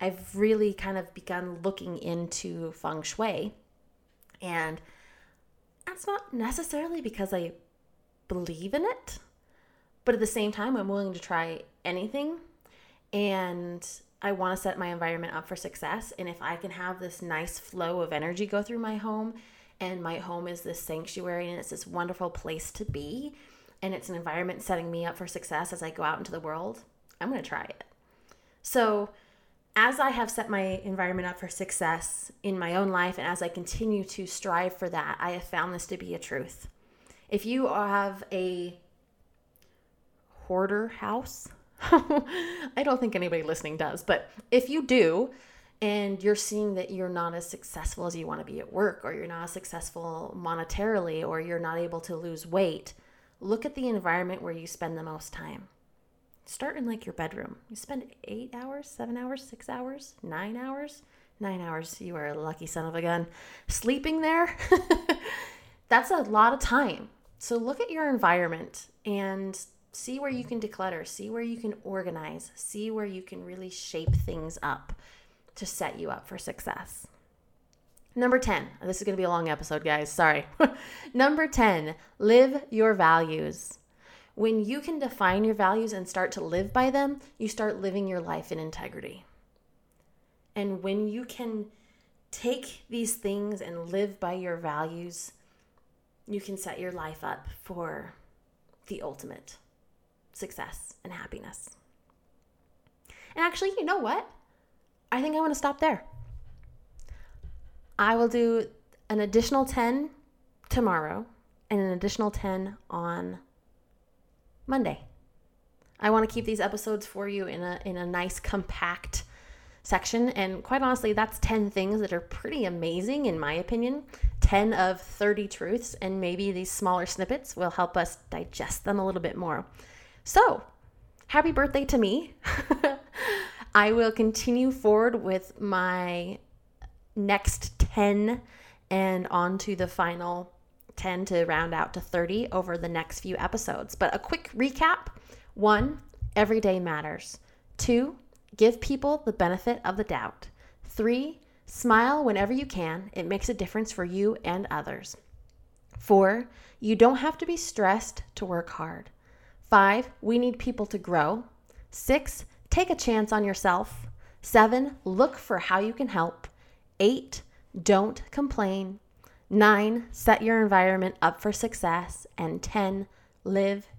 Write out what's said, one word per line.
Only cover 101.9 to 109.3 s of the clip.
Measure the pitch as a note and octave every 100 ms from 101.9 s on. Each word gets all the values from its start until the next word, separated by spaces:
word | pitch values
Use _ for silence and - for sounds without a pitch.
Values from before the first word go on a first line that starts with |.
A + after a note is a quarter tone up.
| _ _ _ _ _ _ _ _ _ _ _ - - - D#4
And |
actually, | E4+ - G4
you | G4
know | D#4+ G4
what? | A3+ F4+ - - _ _ _ _ _ _ -
I | B3
think | D4+ D#4
I |
wanna | D#4+
stop | C#4+ C#4+ C#4
there. | D#4 G#3 - - - - - - - - - - - - - - - - - - - -
I | G#3 A#3
will | A#3
do | A#3+ A#3 A3+ G#3+ - _ - -
an | G#3+
additional | G#3